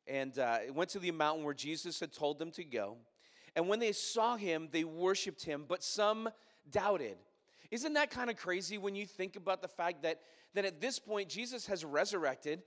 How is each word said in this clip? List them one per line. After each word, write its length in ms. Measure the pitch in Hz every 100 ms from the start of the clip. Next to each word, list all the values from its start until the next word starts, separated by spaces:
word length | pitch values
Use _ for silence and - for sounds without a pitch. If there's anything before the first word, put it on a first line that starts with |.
| -
and, 300 | 135 135 127
uh, 200 | 123 117 113
went 160 | 139 185
to 80 | 202
the 120 | 180
mountain 340 | 160 151 160 147
where 80 |
Jesus 460 | 143 147 156 175 156
had 120 | 165
told 280 | - 147 147
them 120 | 165
to 120 | 165
go. 340 | 165 120 101 117 113 _ _ - - -
And 120 | 175
when 120 | 214
they 120 | 233
saw 440 | 202 - 226 226 240
him, 340 | 202 160 160
they 120 | 160
worshiped 600 | 160 160 180 196 - 156
him, 220 | 165 143 147
but 160 | 180
some 480 | - - 208 220 220 220 _ _ -
doubted." 460 | 202 196 190 120 92 - _ _ _ -
Isn't 220 | 233 302
that 180 | 294 294
kinda 240 | 247 247 220
crazy 420 | 175 180 175 208
when 160 | 196
you 140 | 196 208
think 280 | - 185 190
about 280 | 175 190
the 40 | 180
fact 360 | - 175 170
that, 180 | 160 156 - - _
that 100 | 190
at 160 | 196 160
this 200 | 226 233
point, 280 | - 208 190
Jesus 380 | 151 240 247 -
has 180 | 190
resurrected? 800 | 156 143 202 202 151 131 147 160